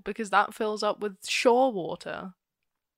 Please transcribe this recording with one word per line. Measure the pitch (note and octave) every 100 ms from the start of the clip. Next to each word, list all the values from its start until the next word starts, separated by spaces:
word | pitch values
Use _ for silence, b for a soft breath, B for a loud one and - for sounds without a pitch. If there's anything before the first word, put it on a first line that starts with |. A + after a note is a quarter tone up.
Because | - G#3+ G3+
that | G3 G#3
fills | - G#3+ G#3+
up | G#3 -
with | G#3 F#3+ -
shore | - B3 A#3+ C4+
water. | G3 D#3+ E3 - - F#3 - _ _ _ _ _